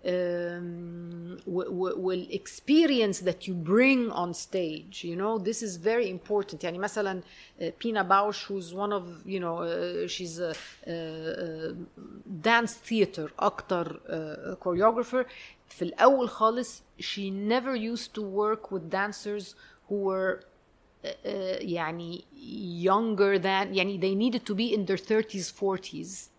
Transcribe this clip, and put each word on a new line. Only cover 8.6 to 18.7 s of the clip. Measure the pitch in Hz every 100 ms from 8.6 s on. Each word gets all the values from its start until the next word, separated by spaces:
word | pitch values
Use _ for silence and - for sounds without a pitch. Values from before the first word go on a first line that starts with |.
| 170
one | 180 202
of, | 202 175 165 185
you | 190
know, | 175 170
uh, | 170 170 175 175 175
she's | 175 180 165
a, | 175
uh, | 151 - - -
uh, | 170 160 160 160 - 170 160 160 175 175 - - - - 175
dance | 185 233 240 - -
theater | 226 190 - 151 -
أكتر، | 202 - - 180 165 175 -
uh, | 165 156 151 151 180
choreographer. | 185 175 214 233 240 254 247 - - - _
في | -
الأول | 170 - 254 269 240
خالص، | - 220 240 240 - - _
she | - - 196 196 208
never | 240 254 254
used | 220 233 -
to | -
work | 208 190 208 214 -